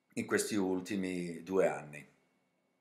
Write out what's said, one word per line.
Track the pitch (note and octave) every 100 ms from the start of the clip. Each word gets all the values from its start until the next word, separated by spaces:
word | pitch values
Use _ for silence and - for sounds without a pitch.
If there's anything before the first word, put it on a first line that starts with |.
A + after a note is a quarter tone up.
| _
in | - -
questi | G#2 - G#2+
ultimi | F#2 F#2 F#2 G2+ F#2 F2+ F2 E2
due | E2+ F#2+ E2+
anni. | C#2+ D2+ D2 C#2+ _ _ _ _ _ _ _